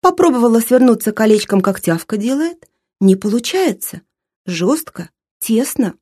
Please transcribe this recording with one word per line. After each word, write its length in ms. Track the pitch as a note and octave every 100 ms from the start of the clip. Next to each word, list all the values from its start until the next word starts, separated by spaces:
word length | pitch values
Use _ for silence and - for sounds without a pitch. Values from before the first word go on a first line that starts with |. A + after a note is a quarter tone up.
Попробовала 600 | F4+ F4+ F4 B3+ A#3 A3+
свернуться 520 | A3+ B3+ B3+ A3+ -
колечком, 480 | G#3+ A3 G#3+ - G3
как 220 | G3 F#3+
Тявка 340 | - E3 - G#3
делает. 500 | A3 C#4 D#4+ F4 _ _ _ _
Не 160 | G3
получается. 880 | F#3+ G#3 A3+ A#3+ F#4 F4+ - - E3 _ _ _ _ -
Жестко, 640 | E3+ F3+ D#4 - - E3+ _ _ _
тесно. 560 | - A3+ C#4 - G#3+ -